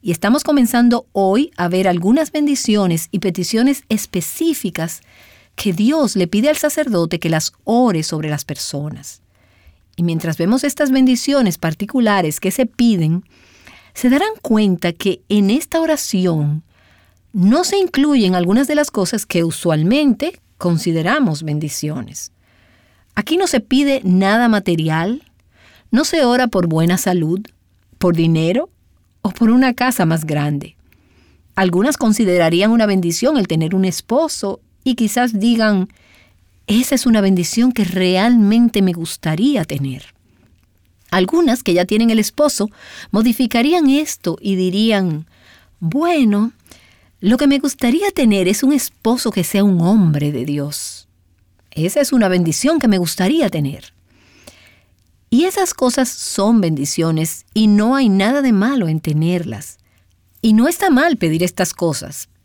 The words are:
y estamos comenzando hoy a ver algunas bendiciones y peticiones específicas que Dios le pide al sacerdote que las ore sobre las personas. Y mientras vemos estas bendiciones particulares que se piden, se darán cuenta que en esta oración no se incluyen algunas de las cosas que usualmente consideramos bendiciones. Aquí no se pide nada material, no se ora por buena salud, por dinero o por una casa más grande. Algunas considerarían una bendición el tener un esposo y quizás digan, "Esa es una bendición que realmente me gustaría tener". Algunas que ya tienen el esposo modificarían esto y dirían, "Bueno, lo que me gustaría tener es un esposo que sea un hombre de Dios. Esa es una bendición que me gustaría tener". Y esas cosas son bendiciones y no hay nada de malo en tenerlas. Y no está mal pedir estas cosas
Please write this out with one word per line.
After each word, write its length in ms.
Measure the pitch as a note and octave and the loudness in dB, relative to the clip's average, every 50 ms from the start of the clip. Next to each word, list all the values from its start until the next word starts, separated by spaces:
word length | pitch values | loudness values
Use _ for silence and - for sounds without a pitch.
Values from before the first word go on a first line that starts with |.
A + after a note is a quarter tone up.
| - | -4
y 60 | G3 | -4
estamos 320 | E3+ - - G3+ A#3+ D4+ - | -4 -2 0 0 0 0 0
comenzando 640 | - D4 C#4+ B3 A3 - A#3+ A#3+ A#3+ A#3+ A#3+ B3+ _ _ | 0 2 2 2 2 2 4 4 4 4 2 -2 _ _
hoy 380 | G3+ G3 F#3+ F#3+ A3+ D4 F4 _ | 0 0 2 2 2 0 -2 _
a 140 | - F3 F3 | -6 -4 -2
ver 180 | F3 F#3 F#3+ F#3+ | 0 0 0 0
algunas 460 | F3 F3 E3+ F#3+ A#3+ D#4 D#4 D4+ - | 0 0 2 2 2 2 0 -2 -2
bendiciones 720 | D#4 D4 D4 C#4+ B3+ - - G#3+ G#3 G3 F3+ E3 D#3+ E3 - | -2 0 0 -2 -2 0 0 0 2 2 0 0 -2 -4 -4
y 80 | - F#3+ | -8 -4
peticiones 640 | - G3 E3 F#3 F3+ - - A3 A#3 C4+ C#4 - _ _ | -4 -4 -4 -4 -6 -2 0 0 2 2 0 -2 _ _
específicas 1120 | A3 G#3 - - - F#3 E3 - - - D#4+ E4 D4+ - - F#3+ D#3+ - D#3+ E3 - - _ _ _ - - - - - _ _ _ | -4 -4 -4 -4 -6 -6 -6 -6 -6 -4 -2 -2 -2 -2 -4 -8 -6 -6 -8 -8 -8 -12 _ _ _ -20 -20 -20 -20 -20 _ _ _
que 160 | - - G#3 | -6 -4 -4
Dios 460 | F3+ E3 G#3 A#3 D4+ D#4+ D4 G#3+ - G3 | -2 0 2 2 2 2 0 0 0 -2
le 100 | G#3 F#3 | -2 0
pide 220 | - G#3 G#3+ D4 | 0 0 2 0
al 80 | D4+ D4 | 0 0
sacerdote 640 | - D4+ - - D4+ C#4 A3 F3 E3+ E3 F3 E3+ | -2 -2 -2 -2 -2 -2 0 -2 -2 -2 -4 -4
que 100 | - E3+ | -2 -2
las 240 | E3 D#3 - - _ _ _ | -2 -2 -4 -6 _ _ _
ore 400 | - A3+ A#3+ B3+ A#3+ F#3+ D#3+ D#3 | -2 2 2 2 2 2 0 -4
sobre 260 | - - D#3 D#3 D#3 | -4 -6 -6 -4 -4
las 140 | D3+ C#3+ - | -6 -6 -6
personas. 800 | - D3 - - - - C#3+ C#3+ D3+ D3 B2+ - - - - _ _ _ _ _ _ _ _ _ - - _ _ _ _ | -10 -10 -10 -10 -8 -8 -8 -8 -8 -10 -12 -16 -20 -20 -20 _ _ _ _ _ _ _ _ _ -20 -20 _ _ _ _
Y 80 | - F3 | -4 -2
mientras 340 | E3+ E3 D#3+ - E3 D#3 - | -2 -2 -2 -4 -6 -4 -2
vemos 280 | E3 F3+ A#3 C4 - | 0 0 0 0 0
estas 260 | C#4+ - - D4+ C#4 | -4 -2 0 0 0
bendiciones 680 | C4 C4+ C4 B3+ B3+ A#3 - - C#4 C#4+ B3+ G3 D#3+ - | 2 4 4 4 2 2 0 0 0 2 2 0 -2 -2
particulares 840 | - D#3+ D#3 - G#3 G#3 - C4+ A#3+ A3 G#3 G3 F3 D#3 D3+ - | -4 -6 -4 -4 -8 -4 -2 0 2 2 2 2 0 0 -2 -4
que 100 | - - | -4 -4
se 140 | - - B3+ | -2 -2 -2
piden, 580 | A#3 _ _ A#3+ A#3 A3 F3+ D#3+ D#3 E3 F3+ - _ _ _ _ _ _ _ _ - - - _ _ _ | -2 _ _ 2 2 4 2 2 0 0 -2 -4 _ _ _ _ _ _ _ _ -20 -20 -20 _ _ _
se 160 | - - B3 | -2 0 2
darán 240 | B3+ C#4+ F#4 A4 A4 - | 2 2 2 -2 -4 -6
cuenta 500 | _ - A3+ G#3+ G#3+ G3+ F#3 E3+ - F3 | _ 0 2 2 4 2 0 0 -2 -4
que 300 | E3+ - - G3 F3+ - _ _ | -6 -2 -2 -4 -4 -4 _ _
en 200 | G#3 G#3 G3+ F#3+ | 0 2 2 2
esta 300 | G#3+ D4 D#4+ - - E4 | 2 0 -2 -2 -2 -2
oración 840 | E4 D#4 D#4 D4 - - - F#3 F3+ F3+ E3 D#3 D3 D3 D3 D#3 - _ _ _ _ _ _ _ _ _ _ _ _ _ | 0 0 -2 -2 -4 -4 -2 0 0 0 0 0 -2 -2 -4 -4 -8 _ _ _ _ _ _ _ _ _ _ _ _ _
no 320 | _ G#3 F3 G3 A#3+ D#4+ F4+ | _ 0 2 4 4 4 2
se 140 | F4+ G4 G4+ | 0 0 0
incluyen 580 | F#4+ F4 - C4+ C#4 D4+ D4 C4 G#3+ F#3 F#3 | 0 0 0 0 2 2 4 2 2 2 2
algunas 320 | F3+ F3 E3+ G3+ A#3+ C#4 C4 | 0 2 2 2 2 2 0
de 80 | D4+ | 0
las 160 | D4 D4+ - | -2 -2 -2
cosas 340 | _ G#3+ F#3+ E3+ - G#3+ - | _ -4 -2 -2 -4 -6 -6
que 200 | _ E3+ F3 E3+ | _ -2 -2 -2
usualmente 960 | E3 D#3 - - F3 D#3+ D3+ D#3 F3 A#3 C#4+ D4+ C#4 A3+ - C#4 E4 F4+ - _ _ _ _ | -2 -4 -2 -2 0 0 2 2 2 2 2 2 2 0 0 -2 -6 -6 -10 _ _ _ _
consideramos 840 | - F3+ E3+ D#3+ - F3+ E3 E3 D#3 F3 A#3+ D4+ C#4 G3 D#3 D3 D#3+ | -2 -2 -2 0 0 -2 -2 -2 -2 -2 0 0 0 -2 -2 -4 -6
bendiciones. 880 | D#3 D3 D3+ D3+ D3+ - - - D3+ D3+ C3+ A2 - D3 - - - _ _ _ _ _ _ _ _ _ _ _ _ _ _ _ _ _ | -6 -4 -4 -4 -6 -8 -6 -8 -6 -8 -8 -10 -12 -14 -16 -16 -18 _ _ _ _ _ _ _ _ _ _ _ _ _ _ _ _ _
Aquí 220 | - G#3 - D#4+ F4 | -6 -4 -2 -2 -2
no 100 | G4 F4 | -2 0
se 140 | - B3 | -2 -2
pide 400 | G#3+ _ C4 C4 C#4+ C#4 C4+ C4+ - | -2 _ 0 0 2 2 0 0 0
nada 460 | F#3+ F3+ F#3 F#3+ F#3+ G#3 A3+ A#3+ A#3 | 2 2 2 2 2 2 2 2 2
material, 720 | A3 G#3 F#3+ - F3 E3 D#3+ D#3+ D#3 D#3+ E3 F#3+ A#3 D4 _ _ _ _ _ _ _ _ _ _ _ _ _ _ | 0 0 0 -2 -2 0 0 -2 -2 -2 -2 -4 -4 -6 _ _ _ _ _ _ _ _ _ _ _ _ _ _
no 120 | - A3+ D#4 | 0 0 0
se 220 | - - E4 C#4+ | 0 0 2 2
ora 220 | A#3+ A#3+ B3 B3+ A#3+ | 2 2 2 0 0
por 200 | - F#3+ F3 E3+ | 0 0 0 0
buena 300 | D#3+ D#3+ E3 E3+ F3 F3+ | 2 2 2 2 0 0
salud, 420 | - G3+ F3+ F3+ D#3+ D#3 E3 F#3+ G#3+ - _ _ _ _ _ _ _ _ _ _ | 0 -2 -2 0 0 -2 -2 -4 -6 -12 _ _ _ _ _ _ _ _ _ _
por 180 | - F3+ F3 D#3+ | 0 0 2 2
dinero 520 | E3 E3 E3 D#3+ D#3+ E3 F3+ A#3+ E4 F4+ _ _ _ _ _ _ _ _ _ _ _ | 2 2 2 2 0 0 0 -2 -4 -6 _ _ _ _ _ _ _ _ _ _ _
o 40 | G3+ | -20
por 220 | F3 - A#3+ A3 | -4 0 2 4
una 220 | A3+ B3+ C4 B3+ A#3+ | 4 4 4 2 0
casa 320 | B3+ B3 B3+ B3 - F#3+ | 0 -2 -2 0 0 0
más 200 | D#3+ D#3+ E3 D#3 | 0 0 -2 -2
grande. 500 | D#3 D3+ D3 D3 D3 D3+ C#3+ - - _ _ _ _ _ _ _ _ _ _ _ _ _ _ _ _ _ | -4 -4 -2 -2 -2 -4 -4 -6 -10 _ _ _ _ _ _ _ _ _ _ _ _ _ _ _ _ _
Algunas 400 | - F#3+ F3+ E3+ F3+ G3+ C#4 D4 | -2 -2 0 2 0 0 0 -2
considerarían 760 | - C4+ A3 G#3 - A#3 F#3+ F3 F3+ E3+ E3 E3 E3+ G3 G#3+ | 0 0 0 2 2 2 2 2 2 2 2 2 2 2 2
una 140 | A3+ A#3 A3 | 2 2 2
bendición 520 | G#3 G3 F#3+ F3 E3+ E3 - - C4 D#4 C4+ | 2 0 0 0 -2 -4 0 0 0 0 0
el 100 | G3+ F3 | -2 -2
tener 260 | D#3+ D#3+ D#3+ D#3+ F#3 | -2 -2 -2 -2 0
un 120 | F#3+ F#3+ | 0 0
esposo 760 | F#3 - - - _ A3+ C4+ E4 D4+ - - - D4 D4+ - _ _ _ _ _ | -2 -2 -6 -6 _ -2 -2 0 -2 -4 -6 -8 -8 -8 -10 _ _ _ _ _
y 120 | C4 B3+ | -4 -2
quizás 440 | B3 A3+ G#3 - B3 B3 B3 A3+ G3+ | 0 -2 -2 0 -2 -2 -2 -2 -2
digan, 480 | G3 A#3 A#3+ A3+ A3 G#3+ G#3 F#3+ F#3 - - _ _ _ _ _ _ _ _ _ _ _ _ _ _ - | 0 0 2 2 2 2 2 0 -2 -4 -8 _ _ _ _ _ _ _ _ _ _ _ _ _ _ -2
"Esa 280 | G#3 A3+ C4 - C#4+ | 0 0 0 0 -2
es 100 | B3 - | 0 2
una 160 | B3+ A3+ G#3+ | 2 2 4
bendición 500 | G3 F#3+ F#3+ F3+ F3 - - A3+ A#3 B3+ | 4 2 2 2 0 -2 0 0 0 2
que 140 | B3 A#3+ G#3 | 2 0 -2
realmente 960 | F3 F3 F#3 F#3 F3+ F#3 F#3 G3+ A#3+ B3 A#3 G#3+ G3 G#3+ A#3 A#3+ A#3 - G#3 | -2 0 -2 0 0 2 2 2 4 4 4 4 4 4 4 2 2 2 2
me 100 | G3 F#3 | 0 0
gustaría 720 | F3 E3+ E3 E3 - - - E3 D#3 D#3+ G#3+ C#4 D4 B3+ D#3+ | 0 -4 -8 -10 -10 -6 -4 -4 -2 0 0 0 0 0 -4
tener". 500 | - - C#3+ C#3 C3+ B2+ - - - _ _ _ _ _ _ _ _ _ _ _ _ _ _ _ _ _ _ _ _ | -4 -6 -6 -6 -6 -8 -10 -16 -20 _ _ _ _ _ _ _ _ _ _ _ _ _ _ _ _ _ _ _ _
Algunas 540 | - F#3 F#3 F#3 - E4 F4 C#4 A3+ - - | -2 0 0 2 2 2 2 2 0 0 0
que 100 | - E3+ | 0 2
ya 120 | F3 G#3 | 2 2
tienen 240 | F#3 G#3 G#3+ A#3 A#3 | 2 0 2 2 2
el 100 | A3+ A3+ | 2 2
esposo 500 | G#3 - - - D4 D4 - - G3+ G#3+ - _ - - - - - - | 0 -2 0 0 0 0 0 -2 -4 -6 -6 _ -20 -20 -20 -20 -12 -4
modificarían 800 | - G3 A3 B3+ A3+ - C4 A3+ - A#3+ A#3 D4 E4+ F4+ D#4 C4+ | -2 0 2 2 2 0 -2 0 2 2 2 2 2 4 4 4
esto 480 | C4+ C#4+ D#4 - - - _ F3 E3 - | 2 2 0 -4 -8 -6 _ -6 -6 -4
y 140 | - G#3 F#3+ | -4 -4 -2
dirían, 680 | F#3 F#3 F#3 F3+ G3+ A3 A3+ A3 G3+ F#3+ F3+ D#3+ D3+ D#3 _ _ _ _ _ - - _ _ _ _ | 0 0 0 0 0 0 2 2 0 0 -2 -4 -6 -8 _ _ _ _ _ -20 -20 _ _ _ _
"Bueno, 720 | - E3 D#3+ C#4 D#4+ F4 F4 D#4 C4 A3 G3+ G3+ G#3+ A#3 - _ _ _ - - _ _ _ _ _ _ _ _ | -6 -4 -2 0 0 0 2 2 2 2 2 2 0 -2 -4 _ _ _ -20 -20 _ _ _ _ _ _ _ _
lo 160 | - F3+ B3 B3 | 0 0 2 2
que 100 | D4 C#4 | 4 2
me 120 | C#4 C#4 | 2 2
gustaría 520 | C#4 C#4+ - _ - A#3+ A#3+ E4 G4 G4+ | 0 -4 -4 _ -2 0 0 2 0 -2
tener 380 | - - C#4 A3+ G#3 G3 F#3 F3 | 0 2 2 2 2 2 2 0
es 120 | G#3 - | 0 0
un 120 | - C4 D4+ | 2 2 0
esposo 580 | C#4 - - _ _ _ A3 A#3+ B3 - A#3 | 0 -2 -4 _ _ _ -2 0 0 -2 -4
que 140 | - - E3+ | -2 -4 -4
sea 180 | - - G3+ G3+ | -2 0 2 2
un 160 | G#3 F#3+ F3 | 2 2 2
hombre 540 | E3 F3 G#3+ A3+ F#3+ E3 D3+ D3 C#3+ D3 D3 | 2 2 4 4 4 2 2 0 -2 -2 -2
de 100 | B2+ B2 | -4 -4
Dios. 640 | C3+ C#3+ D3 C#3+ D3 D3 - - - - - - _ _ _ _ _ _ _ _ _ _ _ _ _ | -4 -4 -4 -4 -6 -8 -10 -12 -12 -14 -16 -20 _ _ _ _ _ _ _ _ _ _ _ _ _
Esa 300 | _ - D#3 F3+ - D4 | _ -4 -4 -2 0 0
es 100 | C#4+ - | 0 2
una 160 | - B3 A3 F#3+ | 2 2 2 2
bendición 500 | F#3 F3+ F3 D#3+ D#3 - - C#4 E4 D#4+ | 2 0 0 0 -2 0 0 0 0 2
que 120 | C4+ A#3 | 2 2
me 80 | G#3 F#3 | 2 2
gustaría 500 | F3 D#3+ - - F#3 F#3 D4 E4 D4+ G3 | 0 -4 -2 -2 0 0 2 0 0 0
tener". 460 | - D#3+ C#3+ C3+ C#3 - - - _ _ _ _ _ _ _ _ _ _ _ - - _ _ - _ _ _ _ _ _ _ _ _ _ _ _ | -2 -4 -4 -4 -6 -10 -16 -20 _ _ _ _ _ _ _ _ _ _ _ -20 -20 _ _ -20 _ _ _ _ _ _ _ _ _ _ _ _
Y 160 | - A#3+ E4 | 0 2 2
esas 280 | F#4+ F#4 G4+ F#4+ F4+ - | 2 0 0 -2 -2 -2
cosas 360 | - C4 B3 A#3+ - C4 - | -2 -2 0 0 0 -2 -2
son 520 | - - - - - - G3 G#3 A#3 A3+ | -4 -10 -10 -8 -4 -2 2 2 4 2
bendiciones 840 | F#3+ E3 D#3+ C#3+ C#3 D3 - - E3 E3 E3 D#3 D#3+ D#3+ - - - _ _ | 2 2 -2 -2 -4 -6 -2 -2 -2 0 0 -2 -2 -4 -6 -10 -16 _ _
y 100 | G#3+ A3 | 0 2
no 300 | G#3+ G#3 G#3 G#3+ A#3 C4 | 4 4 4 4 2 2
hay 120 | C#4 C4+ A3+ | 2 2 2
nada 360 | G3 G3 G3 G#3+ C4 C#4+ C#4 | 2 2 2 2 0 0 2
de 100 | C4 A3+ | 2 2
malo 340 | F#3+ G3 A#3+ C#4+ C4 G3 D#3+ | 2 2 0 0 -2 -2 -2
en 120 | D#3 D#3+ | -2 -4
tenerlas. 800 | - D#3+ D3+ D3+ D#3+ E3 F3+ F3+ E3+ - A2+ G#2 - - - _ _ _ _ _ _ _ _ _ _ _ _ _ - | -4 -2 -2 0 0 0 0 -2 -4 -6 -10 -12 -14 -16 -20 _ _ _ _ _ _ _ _ _ _ _ _ _ 0
Y 100 | A3+ G#3+ | 2 4
no 140 | A3 A#3 D4+ | 4 4 2
está 240 | E4+ - G4+ F#4+ | 0 0 0 2
mal 260 | C#4+ B3+ D4+ E4+ D#4 G#3+ | 4 4 2 2 0 0
pedir 240 | - E3 D#3 D#3+ | 0 -2 0 0
estas 320 | F3 F3+ - - F#3 - - | -2 -2 -2 -4 -4 -4 -4
cosas 560 | - F3 E3+ D3+ - - - D3 - - _ _ _ | -4 -4 -2 -2 -4 -8 -12 -14 -16 -16 _ _ _